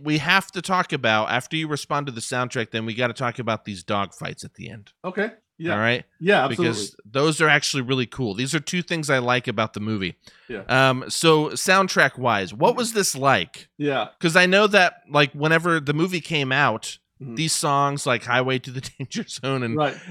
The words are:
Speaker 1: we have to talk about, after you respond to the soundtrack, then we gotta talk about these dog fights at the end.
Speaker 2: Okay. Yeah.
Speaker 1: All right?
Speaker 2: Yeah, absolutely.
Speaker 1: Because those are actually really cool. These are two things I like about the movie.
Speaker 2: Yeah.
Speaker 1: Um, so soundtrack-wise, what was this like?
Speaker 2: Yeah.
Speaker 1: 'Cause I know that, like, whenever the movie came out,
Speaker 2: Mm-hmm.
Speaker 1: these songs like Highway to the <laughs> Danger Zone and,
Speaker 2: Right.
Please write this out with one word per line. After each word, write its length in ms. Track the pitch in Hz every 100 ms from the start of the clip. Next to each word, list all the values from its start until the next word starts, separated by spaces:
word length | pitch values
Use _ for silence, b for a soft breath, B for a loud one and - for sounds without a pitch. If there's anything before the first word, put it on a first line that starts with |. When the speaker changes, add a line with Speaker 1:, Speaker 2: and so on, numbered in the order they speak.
Speaker 1:
we 180 | 147 151
have 320 | 151 190 -
to 100 | 185
talk 300 | 165 185 170
about, 380 | 147 120 110 107
after 260 | 120 - 160
you 100 | 156
respond 380 | 143 - 147 139
to 60 |
the 80 | 113
soundtrack, 500 | - 127 120 131 110
then 160 | 113 113
we 80 |
gotta 180 | 110 123
talk 260 | 107 123 117
about 240 | 113 107
these 180 | - 95
dog 320 | - 104 98
fights 300 | - 87 -
at 100 | -
the 160 | - 90
end. 220 | 113 101 _
Speaker 2:
Okay. 280 | 180 190 220 - _ -
Yeah. 160 | 165
Speaker 1:
All 60 | 107
right? 240 | 117 120 - _
Speaker 2:
Yeah, 240 | 170 190 135
absolutely. 260 | 117 117
Speaker 1:
Because 240 | 107 98 -
those 360 | 104 127 156 156
are 80 | 156
actually 340 | 147 - 143
really 240 | 123 131 120
cool. 280 | - 120
These 200 | 98 131
are 60 | 156
two 220 | - 180
things 280 | - 170 147
I 80 | 131
like 300 | 120 123 123
about 260 | 110 107
the 60 | 107
movie. 360 | 107 107 90 - b b b
Speaker 2:
Yeah. 140 | 107 -
Speaker 1:
Um, 360 | 131 135 127 -
so 400 | - 165 156 151
soundtrack-wise, 1040 | - - 190 190 190 143 - 123 104 98
what 220 | 107 185 247
was 160 | 233
this 200 | 226 185 135
like? 520 | 135 104 - - - -
Speaker 2:
Yeah. 320 | 143 131 104 -
Speaker 1:
'Cause 160 | 170 180
I 100 | 180
know 200 | 190 208
that, 340 | 202 180 - -
like, 220 | 147 143
whenever 440 | 143 156 165 170 160
the 120 | 143
movie 280 | 147 185 180
came 280 | - 160 131
out, 440 | 135 135 110 - - _ _
Speaker 2:
Mm-hmm. 140 | 131
Speaker 1:
these 180 | 117 160
songs 540 | - 156 139 143 143 139
like 180 | 117
Highway 340 | 123 123 127 131
to 100 | 131
the 100 | 127
<laughs> 180 | - -
Danger 280 | 135 220 -
Zone 340 | - 131 135
and, 140 | 117 151
Speaker 2:
Right. 180 | 147 - -